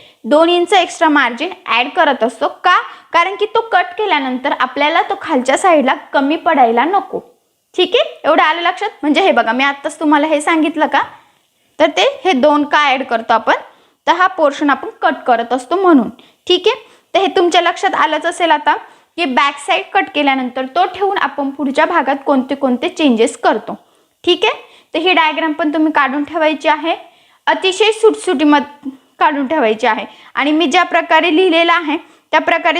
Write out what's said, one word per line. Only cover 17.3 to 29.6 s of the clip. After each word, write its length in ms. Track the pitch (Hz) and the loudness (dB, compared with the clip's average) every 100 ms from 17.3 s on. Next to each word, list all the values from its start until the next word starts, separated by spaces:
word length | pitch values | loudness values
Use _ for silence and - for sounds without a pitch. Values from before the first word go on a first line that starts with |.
| 381 | 2
तुमच्या 260 | 349 349 | 2 2
लक्षात 340 | 349 349 381 - | 0 -2 -2 -2
आलंच 300 | 311 311 330 | -2 -2 -4
असेल 260 | 339 339 | -2 0
आता 240 | 294 - 359 - _ _ - | 0 0 -2 -6 _ _ -6
की 80 | 277 | -2
बॅक 340 | 262 285 285 | 0 0 -2
साइड 240 | - 349 381 | -4 -4 -2
कट 160 | 392 - 294 | -4 -2 -2
केल्यानंतर 500 | 285 262 247 254 262 339 | -2 -2 -4 -8 -6 -2
तो 100 | 381 370 | -2 -2
ठेवून 220 | 392 392 | -4 -2
आपण 320 | 277 277 277 | -4 -4 -8
पुढच्या 360 | 269 285 277 320 | -4 -4 0 0
भागात 300 | 349 262 277 - | 0 -2 -2 0
कोणते 300 | 269 254 277 | 0 0 -2
कोणते 340 | 269 247 330 | -2 -2 -4
चेंजेस 480 | 349 302 226 262 - | 0 2 2 0 0
करतो. 380 | 349 226 - 214 _ _ _ _ | -2 -2 -4 -14 _ _ _ _
ठीक 220 | - 349 427 | -2 0 0
आहे, 160 | 571 - - _ | -4 -10 -20 _
तर 60 | - | -4
ही 140 | 349 | 0
डायग्राम 380 | 330 311 302 320 | 2 0 0 -4
पण 220 | 302 330 | -2 -2
तुम्ही 180 | 320 311 | 0 0
काढून 320 | 311 269 285 | 0 -2 -2
ठेवायची 440 | 285 330 311 302 320 | -6 -2 0 0 -2
आहे, 280 | 302 330 370 - _ _ _ - | -2 -2 -6 -10 _ _ _ -4
अतिशय 440 | 320 381 370 427 | -2 -2 0 0
सुटसुटीमध्ये 1000 | 427 440 - - 277 294 285 - - - - _ - | 2 2 2 -2 0 4 2 0 -10 -14 -16 _ -2
काढून 280 | 320 285 254 | -2 0 -2
ठेवायची 400 | 320 | 0